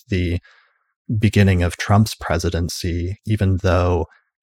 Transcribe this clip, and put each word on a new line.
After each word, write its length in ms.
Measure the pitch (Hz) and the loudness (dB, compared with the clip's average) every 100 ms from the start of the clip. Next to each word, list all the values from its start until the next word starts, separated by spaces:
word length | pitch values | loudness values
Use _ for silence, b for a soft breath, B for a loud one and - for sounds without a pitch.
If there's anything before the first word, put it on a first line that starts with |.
| - | -4
the 300 | 95 87 85 b b b b b b - 110 | -2 -2 -4 b b b b b b -6 0
beginning 440 | 104 104 98 92 | 0 4 4 4
of 140 | 87 - | 0 -4
Trump's 380 | - 101 107 | 0 2 2
presidency, 1040 | - - 80 85 82 82 - 92 85 87 101 - | -2 -4 -2 -2 -2 -4 -6 -6 -4 -6 -8 -4
even 320 | 107 95 90 | -2 0 0
though 440 | 92 90 90 87 78 b b _ | 2 2 2 0 -2 b b _